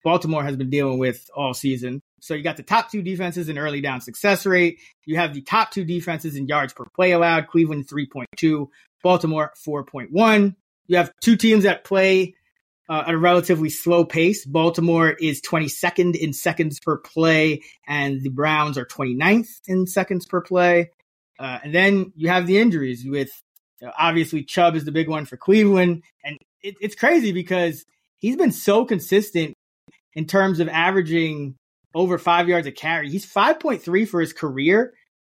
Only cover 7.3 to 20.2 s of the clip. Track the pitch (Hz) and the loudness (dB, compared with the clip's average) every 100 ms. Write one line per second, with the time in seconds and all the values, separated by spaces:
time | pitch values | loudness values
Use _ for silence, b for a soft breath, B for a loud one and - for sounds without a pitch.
7.3 | 165 160 165 160 147 139 147 139 - 120 | 2 0 0 0 -2 -8 -8 -8 -10 -16
8.3 | - 160 151 139 b b _ 180 180 165 | -2 0 0 -4 b b _ 2 2 2
9.3 | 156 151 - - 147 135 139 110 160 226 | -2 -4 -8 -8 -8 -8 -12 -4 2 4
10.3 | 214 202 - _ _ - 180 170 - - | 4 2 -2 _ _ -2 0 0 0 2
11.3 | 226 226 220 196 170 - 196 190 190 185 | 4 6 6 4 0 0 2 4 4 2
12.3 | - _ _ _ _ - 156 156 165 175 | -6 _ _ _ _ -8 -4 -2 2 4
13.3 | 175 170 165 156 - 175 175 165 160 170 | 4 4 0 -2 -4 2 2 2 2 0
14.3 | 208 135 160 165 165 170 165 160 151 160 | 0 -2 0 2 2 2 2 2 0 -4
15.3 | 143 - 165 147 - 180 180 180 170 151 | -4 -4 -4 -4 -4 -2 0 0 0 -4
16.3 | 135 170 160 160 143 - 151 - 160 165 | -4 -4 -2 -4 -4 -4 -6 -6 0 2
17.3 | 156 156 151 B B - 143 139 135 135 | 4 2 -2 B B -6 -4 -2 -4 -6
18.3 | 131 151 156 151 139 120 - 131 123 165 | -2 0 0 0 -4 -8 -6 -6 -2 2
19.3 | 220 220 - - 185 180 196 185 185 | 2 0 -10 -4 -2 -2 -2 -2 -4